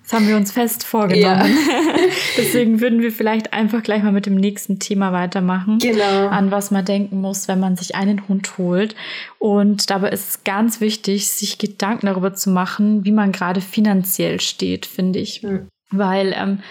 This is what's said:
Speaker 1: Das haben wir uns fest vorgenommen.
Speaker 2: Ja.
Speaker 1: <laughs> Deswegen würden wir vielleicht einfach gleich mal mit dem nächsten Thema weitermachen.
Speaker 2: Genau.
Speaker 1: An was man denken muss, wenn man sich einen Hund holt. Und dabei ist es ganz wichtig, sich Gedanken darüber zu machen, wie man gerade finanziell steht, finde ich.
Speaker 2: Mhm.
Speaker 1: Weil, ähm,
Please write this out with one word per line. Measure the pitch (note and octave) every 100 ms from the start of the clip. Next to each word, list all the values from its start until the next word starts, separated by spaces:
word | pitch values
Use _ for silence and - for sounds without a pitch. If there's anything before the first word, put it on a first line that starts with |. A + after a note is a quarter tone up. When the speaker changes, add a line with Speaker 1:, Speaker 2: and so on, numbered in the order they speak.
Speaker 1:
Das | -
haben | A3+ G#3+
wir | G#3+
uns | G3+
fest | B3 A#3 -
vorgenommen. | - A3+ G#3 F#3
Speaker 2:
Ja. | F#3 F#3+ G3+
Speaker 1:
<laughs> | C#4 D4 D4 D#4+ F4 F4+ - - -
Deswegen | G4+ B3 A3+ A3
würden | A#3+ A#3
wir | A#3
vielleicht | A3+ A3 A3 A3
einfach | - G#3+ A#3
gleich | A3 G#3+
mal | G#3
mit | G3+ G3+
dem |
nächsten | F#3+ G3+ G#3 - G3
Thema | - G3+ F#3+
weitermachen. | F3+ F3+ G3 F3+ F#3 F#3+ A3
Speaker 2:
Genau. | B3 A3 G3+ G3 G3
Speaker 1:
An | G3+ G3
was | G3+ G3
man | G3
denken | F#3+ G3+ G3+ G3
muss, | F#3+ G3 -
wenn | F#3+
man | F#3+ F3+
sich | F3+
einen | F#3 G3 G3+ G3+
Hund | G3 G3 -
holt. | F3+ F3 A3 - - - - -
Und | G#3+ G3+ G3+ G#3 -
dabei | G3 G3
ist | G3 -
es | -
ganz | - G3 A3+ -
wichtig, | G#3+ G#3+ - G3+ G3+
sich | - G3+ -
Gedanken | G3+ - G3+ A#3 G3+
darüber | F3+ F#3+
zu | F#3+ G3
machen, | F3+ F#3 - G#3 G#3+ G3
wie |
man | G#3+ G3+
gerade | F#3 F3+ F#3
finanziell | F#3 - G#3+ F#3+ F#3 - E3+ E3+
steht, | - - F#3 F#3
finde | - - F#3 F#3
ich. | G#3+ -
Speaker 2:
Mhm. | G#3 F#3+ G3 _ _
Speaker 1:
Weil, | G3 G3 F#3+ F#3+ -
ähm, | G3 G3 -